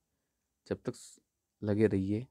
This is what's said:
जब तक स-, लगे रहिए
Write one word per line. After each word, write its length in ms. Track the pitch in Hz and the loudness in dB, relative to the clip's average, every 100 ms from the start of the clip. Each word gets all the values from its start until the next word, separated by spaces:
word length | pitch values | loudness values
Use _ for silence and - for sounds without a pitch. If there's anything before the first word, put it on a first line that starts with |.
| _ _ _ _ _ _ - | _ _ _ _ _ _ -8
जब 100 | 101 | -6
तक 100 | - | -6
स-, 260 | - - - _ _ _ - | -10 -16 -20 _ _ _ -8
लगे 240 | 104 104 107 | -2 4 4
रहिए 400 | 98 95 107 131 | 2 -2 -4 -6